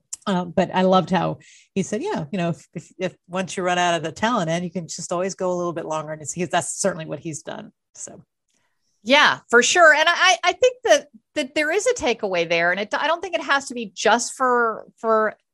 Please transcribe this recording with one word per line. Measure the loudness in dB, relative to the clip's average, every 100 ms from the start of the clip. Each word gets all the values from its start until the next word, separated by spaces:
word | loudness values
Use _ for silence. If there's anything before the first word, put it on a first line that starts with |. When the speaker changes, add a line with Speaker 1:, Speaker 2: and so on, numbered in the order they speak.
| _ -10 -4
Speaker 1:
Uh, | -2 -2
but | -2 0
I | 2
loved | 4 4 2
how | 0 -2 -4 -12 -20 _
he | -6
said, | -4 -4
"Yeah, | -4 -6 -6
you | -4
know, | -4
if, | -4 -10
if, | -18 -16 -8
if | -8 -8 _
once | -8 -6 -4
you |
run | -2 2
out | 2 0
of |
the | -4
talent | -6 -4 -2 -2
end, | -2
you | -4
can | -8 -10
just | -12 -8
always | -6 -6 -6
go | -4
a | -4
little | -4
bit | -6 -6
longer." | -6 -8
And | -10
it's, | -10
he, | -8 -4
that's | -2 -4 -4
certainly | -4 -4 -8
what | -10
he's | -10 -12
done. | -12 -14 -16 _ _ -20
So. | -18 -18 -20 _ _ _ _ _ _ _
Speaker 2:
Yeah, | 2 6 6 4 2
for | 4
sure. | 4 6 6
And | 6 4
I, | 4 4 2
I | 0
think | 2 2 2
that, | 2 2 2 -18 _
that | -6 -4 -2
there | 0
is | 0 0
a | 0
takeaway | 0 -2 -2 0 0
there. | 2 2
And | 0
it, | -2
I | -2 -2
don't | -2
think | -4
it | -6
has | -2 -2 -2
to |
be | -10 -10 -2
just | 2 2 0 -2
for, | 0 2 0 -2 -10 _
for | 0 2 0 -4 _